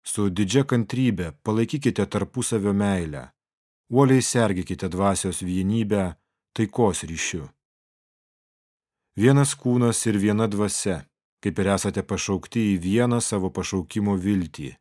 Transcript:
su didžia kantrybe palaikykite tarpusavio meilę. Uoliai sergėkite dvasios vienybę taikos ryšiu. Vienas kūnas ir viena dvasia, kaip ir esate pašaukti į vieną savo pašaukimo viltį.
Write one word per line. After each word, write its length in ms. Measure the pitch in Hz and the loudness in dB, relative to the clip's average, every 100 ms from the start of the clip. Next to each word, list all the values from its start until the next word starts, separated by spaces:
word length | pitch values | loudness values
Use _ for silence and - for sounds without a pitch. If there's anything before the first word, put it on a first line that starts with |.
su 240 | - - 101 | -10 -2 -2
didžia 340 | 90 101 127 135 | 0 0 2 2
kantrybe 640 | 123 107 120 127 95 85 - - | 0 -2 0 0 0 -6 -8 -4
palaikykite 600 | 107 117 151 123 104 98 | -2 -2 0 -2 0 -2
tarpusavio 640 | 104 95 127 117 113 101 | -2 -4 -6 -4 -2 0
meilę. 540 | 101 101 95 82 71 60 _ _ _ _ _ _ | 0 0 -2 -4 -10 -14 _ _ _ _ _ _
Uoliai 300 | 120 139 131 | 4 6 6
sergėkite 720 | 117 123 110 90 85 90 95 | 4 2 2 0 -4 -6 -4
dvasios 540 | 90 101 95 95 90 90 | 0 0 0 -2 -4 -4
vienybę 720 | 92 95 113 107 101 92 85 _ _ _ - | -2 0 0 0 0 -2 -6 _ _ _ -4
taikos 460 | 107 - 110 87 - | -2 2 2 2 -6
ryšiu. 400 | 82 - 85 71 _ _ _ _ _ _ _ _ _ _ _ _ _ _ _ _ | -6 -6 -6 -10 _ _ _ _ _ _ _ _ _ _ _ _ _ _ _ _
Vienas 400 | - 117 139 139 | 2 6 6 4
kūnas 480 | - 123 123 120 110 113 | 0 0 2 2 2 0
ir 80 | 101 | 2
viena 320 | 104 104 113 | 2 2 0
dvasia, 540 | 101 104 - 104 82 - _ _ _ | 0 -2 -2 -4 -4 -8 _ _ _
kaip 240 | 104 95 | -6 -2
ir 120 | 95 98 | 0 0
esate 240 | 101 98 | 0 -4
pašaukti 640 | - 95 - 95 - 120 107 | -4 -4 -2 -4 -2 -2 0
į 20 | 95 | 0
vieną 400 | 87 107 123 120 | 2 2 2 0
savo 320 | - 104 92 | 0 -2 -4
pašaukimo 640 | 95 92 95 85 110 101 98 | -4 -4 -4 -4 -4 -2 0
viltį. 560 | 92 98 82 - 69 - | 0 0 -2 -10 -14 -14